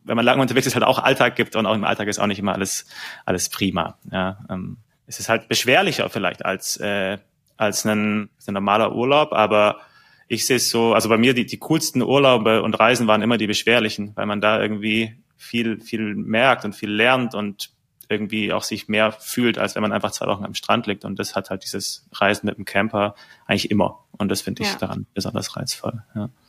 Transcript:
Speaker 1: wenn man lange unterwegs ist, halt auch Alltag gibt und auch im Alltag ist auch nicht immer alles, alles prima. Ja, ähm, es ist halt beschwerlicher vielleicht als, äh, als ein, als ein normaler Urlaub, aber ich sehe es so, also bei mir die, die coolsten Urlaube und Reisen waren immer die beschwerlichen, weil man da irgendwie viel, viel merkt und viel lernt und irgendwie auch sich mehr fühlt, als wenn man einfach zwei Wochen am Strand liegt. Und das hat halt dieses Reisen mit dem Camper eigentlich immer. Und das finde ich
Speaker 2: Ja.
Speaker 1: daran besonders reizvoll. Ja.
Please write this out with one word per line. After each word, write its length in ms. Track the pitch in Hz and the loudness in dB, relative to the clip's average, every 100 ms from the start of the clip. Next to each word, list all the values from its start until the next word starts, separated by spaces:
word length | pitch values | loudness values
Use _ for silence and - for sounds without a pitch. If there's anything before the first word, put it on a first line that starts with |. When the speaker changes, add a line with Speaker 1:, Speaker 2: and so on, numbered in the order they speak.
Speaker 1:
wenn 120 | - 117 | -4 0
man 80 | |
lange 180 | 120 135 | 4 4
unterwegs 240 | 127 120 131 | 2 2 0
ist, 80 | |
halt 100 | 120 | 2
auch 140 | 107 127 | 2 4
Alltag 380 | - 135 123 - | 2 2 2 2
gibt 200 | - 107 | -2 0
und 100 | 101 | 0
auch 80 | |
im 100 | 110 | 0
Alltag 240 | 98 104 104 | 0 -2 -2
ist 100 | 98 | -2
auch 80 | 101 | -2
nicht 120 | 95 | -2
immer 140 | 98 | -2
alles, 320 | 95 95 - - - - - | -2 -4 -6 -10 -14 -16 -8
alles 240 | - 90 - | -4 -2 -4
prima. 500 | - 98 92 82 - - | -2 -2 0 -4 -6 -8
Ja, 280 | 95 92 98 - | -4 -4 -6 -10
ähm, 280 | 95 92 95 _ _ - | -10 -10 -12 _ _ -16
es 140 | - | -8
ist 80 | - | 0
halt 200 | 113 - | 0 0
beschwerlicher 600 | 113 120 147 196 - 98 | -2 4 4 4 0 -2
vielleicht 340 | 117 90 - | -2 -4 -2
als, 320 | - 95 - - | -4 -4 -4 -6
äh, 400 | 104 101 95 101 - _ _ - | -4 -2 -2 -4 -10 _ _ -2
als 280 | 107 101 | -2 0
ein, 460 | 113 107 107 104 104 _ | 0 0 0 -2 -4 _
als 120 | - | -8
ein 60 | |
normaler 400 | 98 101 104 110 | -2 2 4 2
Urlaub, 380 | - 123 143 147 | 0 2 4 4
aber 460 | - 107 107 104 - - _ _ _ - | 2 4 6 4 2 -6 _ _ _ -6
ich 180 | 110 - | -4 0
sehe 100 | 123 | 0
es 140 | - | 2
so, 240 | 120 117 | 2 4
also 140 | 107 107 | 4 4
bei 100 | 113 | 4
mir 160 | 120 | 4
die, 120 | 123 107 | 4 0
die 120 | - | -4
coolsten 440 | - 156 - 131 | -2 0 0 0
Urlaube 600 | 120 135 135 127 110 110 | 2 4 6 6 4 2
und 120 | 92 101 | 2 4
Reisen 260 | 110 123 117 | 4 4 4
waren 160 | 107 | 2
immer 140 | 110 117 | 2 0
die 80 | 107 | 0
beschwerlichen, 680 | 104 - 120 107 - 104 107 | 0 2 2 2 -2 -8 -6
weil 100 | 104 | -4
man 140 | 104 | 0
da 200 | 104 107 | 2 2
irgendwie 560 | 104 107 107 110 113 113 _ _ | 0 -2 -2 -2 -2 -6 _ _
viel, 440 | - 117 117 107 | -8 -4 -2 -4
viel 340 | - 110 110 | -6 -6 -4
merkt 500 | 101 107 110 135 117 | -6 -2 2 2 2
und 100 | 107 | -2
viel 160 | 101 104 | -8 -4
lernt 440 | 104 117 131 120 | 0 2 2 0
und 360 | 104 104 98 - _ _ _ - | -4 -6 -8 -14 _ _ _ -6
irgendwie 440 | 107 104 110 104 | -4 -4 -4 -2
auch 100 | 90 | -2
sich 260 | - 104 - | -4 -8 -2
mehr 240 | 107 110 | 0 2
fühlt, 460 | - - - 120 - | 0 -6 0 0 0
als 160 | 101 | -2
wenn 80 | - | -2
man 100 | 107 | -2
einfach 180 | 104 104 | -2 -4
zwei 160 | - - | -4 -4
Wochen 180 | 101 | -4
am 100 | 101 | -6
Strand 320 | - - 110 117 | -8 -2 -2 -2
liegt. 180 | 98 | -6
Und 140 | 104 95 | -6 -6
das 160 | 95 | -6
hat 140 | - - | -6 -6
halt 140 | 101 | -8
dieses 420 | - 101 - - _ | -8 -10 -8 -10 _
Reisen 340 | - 98 101 104 | -2 0 2 -2
mit 120 | - | -6
dem 60 | 98 | -4
Camper 480 | 98 107 107 101 - - - - | -2 0 0 -2 -4 -18 -14 -2
eigentlich 240 | 101 - | -2 0
immer. 340 | 107 98 - _ | 0 0 -2 _
Und 160 | - 104 | -6 -4
das 120 | 101 | -2
finde 200 | - 107 | -4 -4
ich 60 | 107 | -4
Speaker 2:
Ja. 40 | 98 | -4
Speaker 1:
daran 280 | 95 98 104 | -6 -6 -8
besonders 420 | - - - 98 - | -8 -6 -4 -6 -8
reizvoll. 460 | - - - 113 - | -8 -6 -8 -8 -10
Ja. 140 | 110 104 - | -8 -8 -10